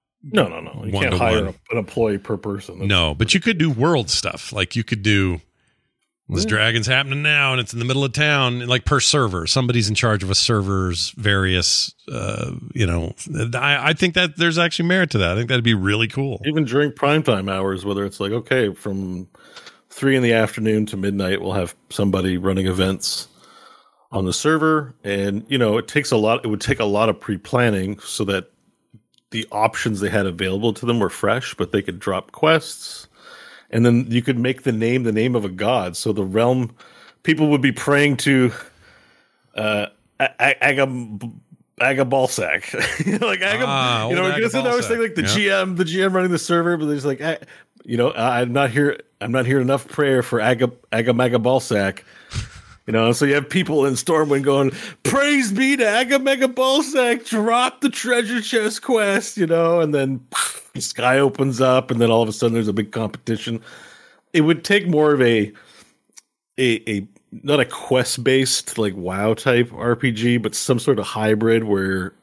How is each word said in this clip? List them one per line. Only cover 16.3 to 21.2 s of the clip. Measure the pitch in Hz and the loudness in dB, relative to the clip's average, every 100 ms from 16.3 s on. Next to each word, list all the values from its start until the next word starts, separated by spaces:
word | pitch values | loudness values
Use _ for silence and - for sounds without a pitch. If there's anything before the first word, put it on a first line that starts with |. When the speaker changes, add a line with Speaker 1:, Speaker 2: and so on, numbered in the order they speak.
| 117 143 | -4 -4
Speaker 1:
Even | 156 143 | -2 0
during | 127 147 | 2 0
primetime | 139 143 151 151 107 95 | 0 0 2 2 0 0
hours, | 95 95 95 | -2 -2 -2
whether | 98 101 101 | -4 -4 -4
it's | - | -4
like, | 98 | -4
okay, | 113 - 131 110 | -4 -2 0 0
from | 90 - 98 95 90 92 _ - - - - _ | -2 -8 -6 -6 -8 -12 _ -20 -20 -20 -20 _
three | - 135 135 | -2 2 2
in | |
the | 123 | 4
afternoon | 113 110 - 107 107 104 | 2 2 0 0 0 0
to | 98 | -4
midnight, | 98 101 | -4 -2